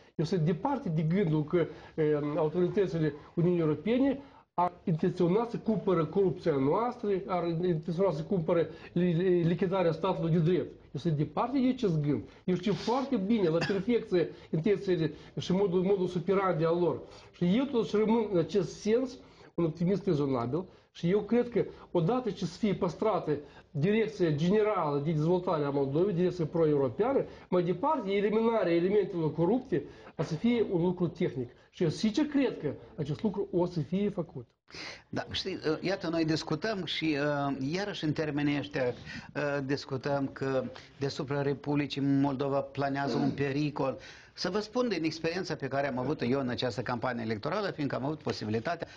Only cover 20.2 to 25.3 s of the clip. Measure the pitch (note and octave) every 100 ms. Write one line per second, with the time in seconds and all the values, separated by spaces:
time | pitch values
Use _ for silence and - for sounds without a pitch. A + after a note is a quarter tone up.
20.2 | C#3+ B2+ A#2+ D#3 F#3 - _ - E3+ G#3
21.2 | G3+ A#3+ A#3+ G3+ - - - F3 E3 B3+
22.2 | A#3+ - E3+ - G#3+ E3 F#3 - G#3+ F#3
23.2 | - C#3+ - - - C#3+ F3+ A3 G#3 -
24.2 | E3+ D3 F3 G#3+ G#3+ F#3+ D#3 C#3+ D3 D#3
25.2 | D#3